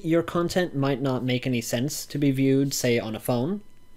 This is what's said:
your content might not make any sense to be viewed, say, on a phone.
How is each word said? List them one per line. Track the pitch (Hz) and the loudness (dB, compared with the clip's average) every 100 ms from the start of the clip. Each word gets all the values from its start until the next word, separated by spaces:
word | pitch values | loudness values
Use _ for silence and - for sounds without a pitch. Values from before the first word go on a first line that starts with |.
| 165 | 2
your | 165 | 2
content | 165 175 170 185 180 | 2 0 0 0 0
might | 139 139 127 | 0 0 0
not | 139 127 | 0 0
make | 127 123 135 | 0 -2 0
any | 120 | -2
sense | - 117 143 - - | -2 -2 -2 -4 -6
to | 143 | 0
be | 143 | 2
viewed, | 135 135 135 139 | 4 4 4 2
say, | - 127 117 | 0 2 2
on | 110 | 0
a | 110 | -4
phone. | - 120 143 208 - - - | -2 0 0 -4 -8 -18 -20